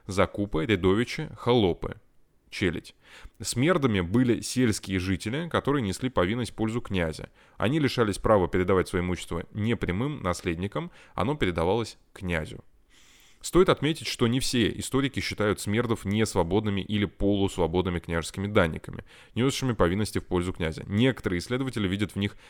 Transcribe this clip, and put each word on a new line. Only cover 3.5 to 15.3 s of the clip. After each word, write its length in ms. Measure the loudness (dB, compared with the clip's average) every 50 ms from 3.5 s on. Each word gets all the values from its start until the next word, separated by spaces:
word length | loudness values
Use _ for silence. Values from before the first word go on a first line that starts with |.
| 0 2 2 4 4 4 2 2 2 2
были 400 | 0 2 2 2 4 4 2 0
сельские 600 | 0 -4 0 2 2 2 2 0 -2 -2 -2 -2
жители, 480 | 0 0 -2 -2 -2 -6 -6 -6 -6 -2
которые 340 | -2 -2 0 0 0 0
несли 260 | 0 -2 -4 -4 -4 -2
повинность 440 | 0 0 0 0 0 -2 -4 -6
в 20 | -4
пользу 260 | -2 -2 -2 -2 -4
князя. 480 | -4 -2 -2 0 0 0 -2 -8 -12 -16 _ _ -20 _ _ -2
Они 220 | -2 0 2 2
лишались 380 | 0 0 2 2 2 2 2 0
права 280 | 2 4 4 4 4
передавать 400 | 2 2 0 2 4 4 2 2
свое 160 | 2 -2 -2
имущество 400 | -2 -2 -4 -4 -6 -6 -6 -8 -8 -8
непрямым 680 | -6 -4 0 0 0 -2 -2 -2 -2 -2 -2 -4 -4 -4
наследникам, 720 | -2 -2 -2 -2 -2 -4 -2 -2 -4 -4 -4 -6 -6 -6 -12 -18 -20 -12 -4
оно 200 | -2 -2 -2 0
передавалось 640 | 0 0 0 0 0 0 2 0 0 -2 -6 -10 _ _ _
князю. 520 | _ -10 -6 -4 -2 -2 -4 -6 -12 -16 -18 -20 _ _ _ _ _ -20 -20 -20 -20 -20 -20 -20 -20 _
Стоит 280 | -8 2 4 4 6 6
отметить, 380 | 4 2 2 -2 -2 -2 -6
что 220 | -8 -2 0 0 2
не 100 | 2 0
все 320 | -2 0 2 2 2 2 0 -2
историки 400 | -6 -2 -2 0 0 0 -2 -4
считают 420 | -4 -4